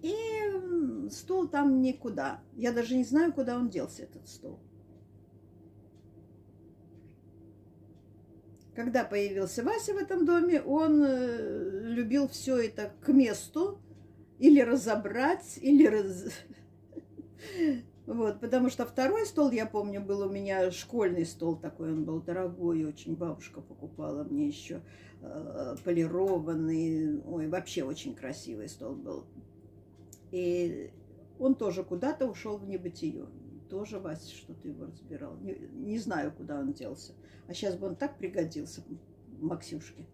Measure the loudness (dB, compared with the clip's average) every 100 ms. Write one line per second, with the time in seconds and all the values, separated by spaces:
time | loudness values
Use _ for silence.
0 | -4 -4 -2 -2 -2 -2 -2 0 0 -2
1 | -6 -10 -2 0 2 4 6 6 4 0
2 | -6 -4 -4 -6 -12 -4 0 0 2 2
3 | 4 4 4 2 0 0 0 -2 -6 -8
4 | -16 -16 -20 -16 -16 -16 -20 -20 -20 -20
5 | -20 -20 -20 -20 -20 -20 -20 -20 -20 -20
6 | -20 -20 -20 -20 -20 -20 -20 -20 -20 -20
7 | -20 -20 -20 -20 -20 -20 -20 -20 -20 -20
8 | -20 -20 -20 -20 -20 -20 -16 -8 0 0
9 | 0 0 -2 -2 -4 -2 -2 -2 -2 -4
10 | -2 0 4 4 6 2 2 2 6 8
11 | 6 4 0 -2 -4 -4 -4 -4 -4 -2
12 | 2 2 2 -2 0 2 0 -2 -8 -6
13 | 6 8 8 2 -4 -2 -2 -4 -16 -20
14 | -20 -20 -20 6 10 10 10 4 2 0
15 | 0 0 2 2 -4 -4 8 10 10 8
16 | 0 -4 -8 -10 -16 -20 -20 -20 -18 -18
17 | -18 -18 -18 -16 -12 0 0 0 -4 -18
18 | -8 -2 0 -2 0 2 2 0 -4 0
19 | 2 2 0 4 4 4 -2 -2 -2 -6
20 | -2 -2 0 -2 -2 2 2 0 -6 0
21 | 2 2 -2 -2 -2 -2 -6 -8 -4 -2
22 | -2 -4 -4 -4 -4 -2 0 0 -2 -6
23 | -8 -4 -4 -6 -12 -18 -18 -16 -16 -10
24 | -8 -6 -4 0 0 -2 -10 -12 -12 -20
25 | -20 -18 -14 -12 -10 -8 -8 -6 0 2
26 | 2 2 2 2 0 0 0 2 2 0
27 | 0 -2 -4 -4 -2 -4 -4 -4 -4 -6
28 | -8 -8 -8 -10 -10 -10 -10 -10 -10 -10
29 | -8 -10 -12 -20 -20 -20 -20 -20 -20 -20
30 | -20 -20 -8 -4 0 0 0 -2 -10 -14
31 | -20 -20 -20 -2 2 2 0 -2 -4 -2
32 | -2 0 -2 -4 -8 -8 -6 -8 -8 -6
33 | -8 -6 -12 -16 -18 -18 -12 -10 -8 -8
34 | -8 -10 -12 -20 -18 -14 -12 -10 -12 -14
35 | -14 -12 -12 -12 -10 -10 -10 -10 -6 -4
36 | -2 -2 -2 -6 -8 -6 -4 -6 -10 -12
37 | -16 -20 -20 -20 -14 -6 -4 -4 -6 -4
38 | -6 -4 -6 -2 -4 -4 -10 -14 -16 -16
39 | -18 -20 -20 -8 -6 -6 -8 -12 -14 -20
40 | -20